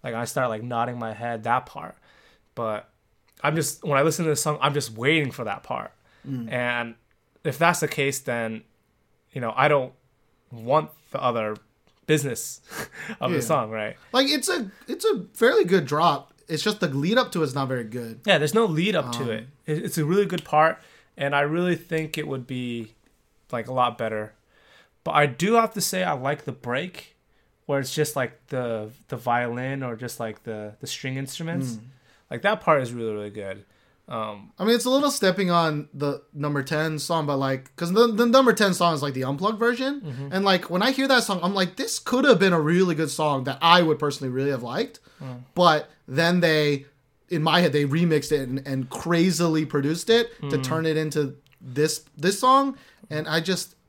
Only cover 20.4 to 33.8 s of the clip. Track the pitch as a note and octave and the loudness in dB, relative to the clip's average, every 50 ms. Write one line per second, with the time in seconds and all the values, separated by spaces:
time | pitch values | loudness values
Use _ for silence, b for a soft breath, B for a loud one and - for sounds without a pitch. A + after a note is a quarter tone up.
20.4 | - - - D3+ D#3 D#3+ - b b b b b b b b - C#3 C#3 C#3+ C#3+ | -4 2 4 4 4 4 2 b b b b b b b b -4 -4 0 2 2
21.4 | C#3+ D3 D#3 F3 F3+ F3+ E3+ D#3 - - E3 D#3+ D#3+ D#3 - D#3 - - C3+ C3+ | 2 2 0 0 0 0 0 -2 -4 -6 -4 -4 -4 -4 -6 -8 -6 -6 -6 -8
22.4 | A#2+ - B2+ B2+ B2 B2 A#2+ A#2 A2+ A2 _ _ _ _ _ _ _ _ _ _ | -8 -8 -8 -6 -6 -6 -6 -8 -10 -12 _ _ _ _ _ _ _ _ _ _
23.4 | _ _ - A#2 A2 A#2+ C3 B2+ B2 B2 A2+ - A#2+ A2 A2 G#2+ G#2+ G#2+ _ _ | _ _ -8 -8 -6 -4 0 2 2 2 0 -4 -6 -4 -4 -6 -6 -8 _ _
24.4 | _ b b b b b b b b b b _ _ E3 D#3 D3 D3 C#3 B2 - | _ b b b b b b b b b b _ _ 0 2 2 2 2 0 -2
25.4 | E3 G#3 A3+ A#3 A3+ A3 - G#3 F#3 - - F#3 F#3 F3+ D3+ B2+ B2+ C3+ D3+ D3 | 0 4 4 4 4 2 -2 -4 -4 -2 -2 -2 -2 -2 -2 -2 -2 -4 -4 -4
26.4 | - - B2 - - A#2+ A#2+ C3+ E3+ F3+ F3+ - - - _ _ _ _ _ _ | -6 -10 -12 -8 -6 -4 -4 -4 -4 -6 -12 -16 -20 -20 _ _ _ _ _ _
27.4 | _ _ _ _ _ - C#3+ C#3 C3 C3 - D#3 D3+ D3 - C#3+ B2+ A#2 - _ | _ _ _ _ _ -2 -2 -2 -2 -4 -2 -2 -2 -2 0 -4 -4 -4 -6 _
28.4 | _ _ C3+ B2+ B2 A#2+ A2+ A2 G#2+ A2 A#2+ _ _ _ C3 A#2 - B2 A#2+ B2 | _ _ -6 -4 -4 -4 -4 -4 -6 -10 -14 _ _ _ -10 -6 -2 0 0 0
29.4 | B2 A#2+ A#2+ B2 B2+ C3+ C#3 C#3 C3 B2 A#2 A2 B2+ A#2+ - - A#2+ A2 G#2+ - | 0 -2 -4 -6 -6 -6 -6 -6 -6 -8 -8 -8 -10 -12 -8 -8 -8 -8 -8 -10
30.4 | _ A#2 A2 G#2+ G#2+ G#2 G#2 _ - - - - - C3+ C3 C3+ C#3 C3+ - - | _ -10 -10 -10 -10 -12 -14 _ -12 -12 -10 -8 -8 -8 -6 -6 -8 -8 -10 -10
31.4 | E3+ E3 E3 C#3 C3 B2+ A#2 G#2+ A2+ B2+ b b b b b b b b - A#2+ | -8 -6 -4 -4 -4 -6 -8 -10 -14 -20 b b b b b b b b -12 -4
32.4 | - G3 G#3+ G#3 - - D#3+ C#3+ B2+ A#2 A#2+ A#2+ A2+ A2 G#2+ G#2 G#2 G#2 G2+ A2 | -2 -2 -2 0 2 2 2 2 2 -2 -6 -6 -6 -6 -6 -6 -8 -8 -10 -10
33.4 | G2 G2 F#2+ G2 G2 _ _ _ | -10 -10 -10 -12 -14 _ _ _